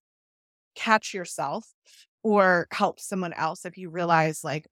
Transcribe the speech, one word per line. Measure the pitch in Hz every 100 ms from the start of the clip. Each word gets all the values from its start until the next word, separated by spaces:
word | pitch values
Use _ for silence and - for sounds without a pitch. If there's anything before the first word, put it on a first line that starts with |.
| _ _ _ _ _ _ _
catch | - - 220 -
yourself | 202 175 - 143 175 - _ _ _ _ _
or | 226 208 190 180 -
help | - 196 -
someone | - 190 180
else | - 160 175 185
if | 175
you | 185
realize, | 165 175 165 160 156
like, | 156 143 -